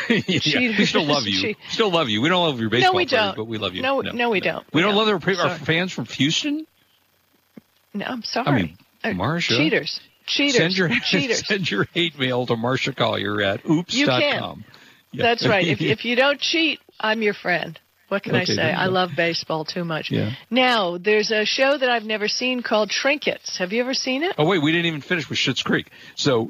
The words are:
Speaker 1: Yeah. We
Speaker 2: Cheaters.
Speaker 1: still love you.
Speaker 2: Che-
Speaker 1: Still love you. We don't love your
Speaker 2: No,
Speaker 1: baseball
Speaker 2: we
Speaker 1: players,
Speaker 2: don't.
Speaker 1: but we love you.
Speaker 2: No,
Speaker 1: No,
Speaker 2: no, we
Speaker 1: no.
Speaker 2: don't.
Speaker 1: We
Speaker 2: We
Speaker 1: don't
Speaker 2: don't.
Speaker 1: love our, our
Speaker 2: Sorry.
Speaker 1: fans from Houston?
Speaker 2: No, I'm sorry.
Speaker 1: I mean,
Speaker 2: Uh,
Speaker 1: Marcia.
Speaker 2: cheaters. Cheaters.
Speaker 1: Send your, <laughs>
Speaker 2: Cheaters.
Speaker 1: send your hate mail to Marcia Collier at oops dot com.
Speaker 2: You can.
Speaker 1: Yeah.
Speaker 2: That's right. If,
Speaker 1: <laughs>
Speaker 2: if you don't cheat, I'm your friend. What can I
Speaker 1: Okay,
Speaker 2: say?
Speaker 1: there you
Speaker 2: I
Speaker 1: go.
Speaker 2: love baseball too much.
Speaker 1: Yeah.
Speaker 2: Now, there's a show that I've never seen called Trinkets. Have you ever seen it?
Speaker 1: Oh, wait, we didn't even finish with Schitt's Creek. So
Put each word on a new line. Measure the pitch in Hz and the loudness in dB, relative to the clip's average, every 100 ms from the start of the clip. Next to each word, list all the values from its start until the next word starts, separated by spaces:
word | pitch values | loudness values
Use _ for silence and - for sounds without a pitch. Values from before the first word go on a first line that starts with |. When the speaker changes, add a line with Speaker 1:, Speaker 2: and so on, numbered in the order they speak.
| - | 0
Speaker 1:
Yeah. | 220 - | 0 0
We | - | -2
Speaker 2:
Cheaters. | - 254 247 196 190 | 0 0 0 0 0
Speaker 1:
still | 214 151 | 2 0
love | 143 104 | 0 0
you. | 98 | -2
Speaker 2:
Che- | 95 - - | -2 -6 -6
Speaker 1:
Still | - 220 | 0 2
love | 170 139 | 2 2
you. | 107 | 2
We | 143 | 2
don't | 185 170 | 2 2
love | 127 | 0
your | 110 | 0
Speaker 2:
No, | |
Speaker 1:
baseball | 113 370 381 | 4 4 4
Speaker 2:
we | 339 | 2
Speaker 1:
players, | 247 202 | 0 0
Speaker 2:
don't. | 190 | -2
Speaker 1:
but | 220 | -6
we | 220 | -4
love | 196 - | -4 -2
you. | |
Speaker 2:
No, | 262 269 | -2 0
Speaker 1:
No, | - | -2
Speaker 2:
no, | 233 240 | -2 0
we | 196 | 0
Speaker 1:
no. | 175 | 0
Speaker 2:
don't. | - - | -4 -2
Speaker 1:
We | 143 | 0
Speaker 2:
We | |
Speaker 1:
don't | 196 208 | 2 2
Speaker 2:
don't. | 220 | 2
Speaker 1:
love | 196 175 | 2 0
our, | |
our | 190 | 0
Speaker 2:
Sorry. | 151 160 | 0 -2
Speaker 1:
fans | 147 165 185 | 0 0 0
from | - 120 | -4 -6
Houston? | - 135 165 302 302 311 _ _ _ _ _ _ _ _ - _ _ _ | 0 0 0 -2 -4 -6 _ _ _ _ _ _ _ _ -20 _ _ _
Speaker 2:
No, | 202 - | -8 -6
I'm | 247 | -8
sorry. | - - 233 | -6 -2 2
Speaker 1:
I | 131 | 2
mean, | 85 - _ _ | 0 -6 _ _
Speaker 2:
Uh, | 117 | -4
Speaker 1:
Marcia. | 92 107 170 - 117 | -2 -2 0 0 2
Speaker 2:
cheaters. | 311 196 - - - _ - | 2 2 -2 -8 -12 _ -4
Cheaters. | - 285 240 | 0 2 4
Speaker 1:
Send | 180 190 | 2 2
your, | 170 | 2
<laughs> | 233 - | 0 0
Speaker 2:
Cheaters. | - 269 214 - | 0 0 -2 -2
Speaker 1:
send | 208 165 | -2 0
your | 196 170 | -2 -2
hate | 175 170 143 | -2 -4 -2
mail | 127 123 123 | -2 0 0
to | 117 | 0
Marcia | 120 131 - | 0 -2 -2
Collier | - 117 104 101 104 | 0 0 0 -2 0
at | 98 101 - | 0 0 0
oops | 160 180 247 | 0 0 0
dot | 294 | 2
com. | 127 | 2
Speaker 2:
You | 294 | 0
can. | 226 87 - 110 - - - _ | -2 -6 -10 -18 -20 -20 -20 _
Speaker 1:
Yeah. | - | -2
Speaker 2:
That's | 233 233 - | 0 2 2
right. | 202 175 | 2 2
If, | - | 0
Speaker 1:
<laughs> | 170 214 | 0 -2
Speaker 2:
if | 226 | 0
you | 240 | 2
don't | 277 285 | 2 2
cheat, | - 330 320 - _ - | 0 0 0 -2 _ -6
I'm | 214 220 | -2 0
your | 214 | 0
friend. | 196 175 175 - 160 _ _ - | 0 -2 -2 -2 -12 _ _ -6
What | 196 | -4
can | - - | 0 0
I | |
Speaker 1:
Okay, | 185 | 0
Speaker 2:
say? | 208 | 0
Speaker 1:
there | 160 | 0
you | - | 0
Speaker 2:
I | 190 | 0
Speaker 1:
go. | |
Speaker 2:
love | 185 180 175 | 2 0 0
baseball | 165 165 - 160 156 | 0 -2 -4 -4 -4
too | 185 | -6
much. | 170 156 - | -4 -6 -2
Speaker 1:
Yeah. | 107 107 123 - | -2 -2 -4 -2
Speaker 2:
Now, | 240 254 233 180 180 | 2 4 2 0 -2
there's | 185 214 214 | 2 2 2
a | 214 | 0
show | 208 - 269 285 | 0 2 2 2
that | 254 | 2
I've | 240 214 | 0 -2
never | 214 208 | -4 -2
seen | - 254 254 | -2 -2 -2
called | 233 214 202 | 0 0 0
Trinkets. | - 269 294 - - - - | 0 0 0 -2 -4 -6 -6
Have | 185 | -2
you | 226 | -2
ever | 247 | -2
seen | 262 262 262 | -2 -2 -2
it? | 349 403 | -2 0
Speaker 1:
Oh, | 156 | 2
wait, | 190 | 2
we | 147 | 2
didn't | 165 170 | 2 0
even | 151 | -2
finish | - 175 147 | -4 -4 -2
with | 120 | -2
Schitt's | - 127 | -2 -2
Creek. | - 247 - - - - | 0 -2 -2 -14 -16 -2
So | 147 120 113 | 2 2 2